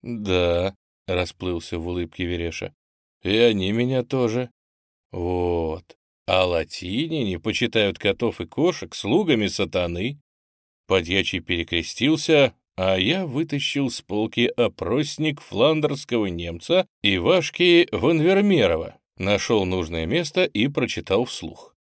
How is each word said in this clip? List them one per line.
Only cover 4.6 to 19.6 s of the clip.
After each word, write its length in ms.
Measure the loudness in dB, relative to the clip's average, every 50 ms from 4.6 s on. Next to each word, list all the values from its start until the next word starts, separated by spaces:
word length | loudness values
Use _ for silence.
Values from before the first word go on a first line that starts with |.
| _ _ _ _ _ _ _ _ _ _
"Вот. 880 | -8 -6 -4 -2 0 0 0 0 0 0 -2 -2 -6 -8 _ _ -20 _ _ _ _ _ _
А 180 | 0 2 2 2
латиняне 920 | 2 2 -2 -2 -4 -8 -12 -8 -6 -4 -4 -4 -4 -4 -4 -2 -4 -4 -4
почитают 600 | _ -4 -2 -2 -2 -2 0 0 0 0 0 0
котов 420 | -2 -2 0 0 -2 -4 -2 -4
и 60 | -10
кошек 480 | -8 -2 0 0 0 0 -2 -10 -14 -12
слугами 520 | -8 -2 0 2 2 4 2 2 2 2
сатаны". 760 | -2 -2 -2 -4 -2 0 -2 -2 -2 -4 -4 -4 -6 -6 -8 _ _ _ _ _ _ _ _ _ _ _ _ _
Подьячий 540 | _ 0 0 2 2 0 0 0 0 -4 -6
перекрестился, 1120 | -4 -4 -4 -4 -4 -2 -2 -4 -4 -4 -6 -2 0 0 0 0 0 2 4 4 4 4 0 _ _ _ _
а 200 | -2 0 0 2
я 300 | 2 2 0 0 -2 -4
вытащил 640 | -4 -4 -6 -4 -4 -4 -4 -4 -4 -2 -2 -4 -4
с 100 | -4 -8
полки 500 | -10 _ -2 -2 -2 -2 0 0 0 0 2
опросник 840 | 0 0 0 0 -4 -4 -2 -2 -2 -2 -4 -4 -4 -4 -4 -4 -6
фландерского 880 | -12 -10 0 2 2 4 4 2 0 -2 -2 -4 -6 -2 -2 0 0
немца 600 | 0 -4 -6 -6 -8 -8 -10 -4 0 0 0 0 _ _ _ 0
Ивашки 880 | 2 2 2 4 4 2 2 2 -2 -2 0 4 6 6 6 4 4 0
Ванвермерова, 1040 | 0 2 2 2 4 4 4 4 4 4 4 4 6 6 4 4 2 -2 -6 -12 _ _ _ _
нашел 480 | _ 0 0 0 0 2 2 2 2